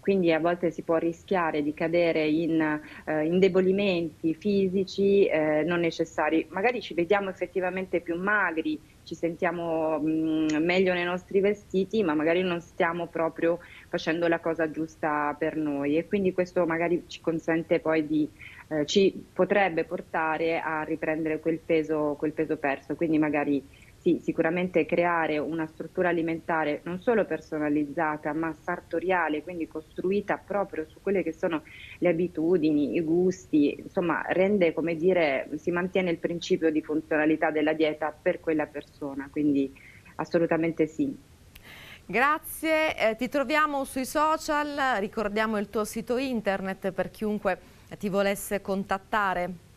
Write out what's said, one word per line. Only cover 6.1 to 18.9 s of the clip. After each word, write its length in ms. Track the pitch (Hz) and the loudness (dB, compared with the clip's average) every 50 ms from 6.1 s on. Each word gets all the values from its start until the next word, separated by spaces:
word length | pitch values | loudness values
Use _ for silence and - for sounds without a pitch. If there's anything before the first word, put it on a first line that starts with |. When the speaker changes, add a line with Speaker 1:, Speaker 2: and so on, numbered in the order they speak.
| - - 156 151 160 160 - - | -2 -2 0 2 2 0 0 -2
Speaker 1:
Magari 320 | 165 185 196 240 247 220 | -6 0 0 0 0 0
ci 120 | - - 170 | -8 -6 -2
vediamo 360 | 160 170 165 202 202 196 190 | -2 2 2 2 2 2 -2
effettivamente 720 | 185 - 185 175 - 190 180 180 180 190 190 185 - 170 | -4 -6 -8 -4 -2 -2 -2 -2 -2 -4 -6 -2 -2 -4
più 180 | 170 - 165 175 | -2 -2 -6 -2
magri, 580 | 185 202 214 208 190 175 160 160 156 156 156 143 - - - - - | 0 2 2 2 2 0 0 -2 -2 -4 -4 -6 -8 -20 -20 -20 -14
ci 120 | - 175 | -14 -8
sentiamo, 840 | - - 165 170 - 185 170 170 175 170 170 165 160 160 156 160 151 | -4 -4 -4 -2 0 -2 -2 -2 -2 -4 -2 -2 0 0 0 0 0
mm, 580 | 147 156 160 160 160 160 156 160 156 151 151 151 | 0 0 0 0 0 0 0 0 0 0 0 0
meglio 340 | 160 170 175 185 190 180 180 | 2 2 2 4 2 2 2
nei 100 | 175 175 | 0 0
nostri 360 | 175 180 180 - - - 202 | -2 -2 -4 -6 -2 0 2
vestiti, 600 | 190 202 208 208 - - - 190 196 190 - 226 | 2 2 0 -2 -6 -4 -2 -2 -2 0 0 0
ma 120 | 208 165 151 | 0 2 2
magari 280 | 156 151 165 170 180 | 2 2 2 2 2
non 200 | 185 185 175 175 | 2 0 -2 -4
stiamo 460 | 165 - - - 185 170 170 175 170 | -6 -10 -4 -2 0 0 0 -4 -6
proprio 520 | 165 - 165 165 160 160 - 165 170 175 170 - - - - - - | -6 -4 -2 -2 -2 -2 0 0 0 0 0 -4 -18 -20 -20 -12 -8
facendo 380 | - 175 - 170 160 170 170 | -6 -4 -2 -2 0 2 2
la 120 | 165 170 165 | 2 2 2
cosa 320 | - 170 165 160 160 160 | 0 -2 0 0 -2 -2
giusta 640 | 143 151 160 156 - - - 156 147 147 147 147 143 | -2 -4 -6 -8 -6 -4 -2 0 0 0 0 -2 -2
per 180 | 143 165 156 156 | -2 -2 -2 0
noi, 420 | 156 156 147 143 139 139 143 147 | -2 -2 -2 -2 -2 0 0 0
e 100 | 160 170 | 0 0
quindi 260 | - 202 208 190 185 180 | 0 -2 2 2 2 2
questo 320 | - 180 180 - 185 175 | 0 -2 0 0 0 0
magari 380 | 160 165 165 170 170 175 170 - | 2 0 0 2 0 0 0 -2
ci 140 | - - - | -8 -18 -6
consente 580 | - 170 165 160 - - 165 165 160 - 175 160 | -4 -2 -2 -2 0 0 0 0 2 0 0 0
poi 280 | - 160 160 160 156 | 2 2 2 2 0
di, 200 | 151 156 151 151 147 - - - - - - - - | 2 0 0 0 0 -4 -16 -20 -20 -20 -20 -12 -6
eh, 160 | 156 151 147 | -2 -2 -2
ci 280 | 147 | 2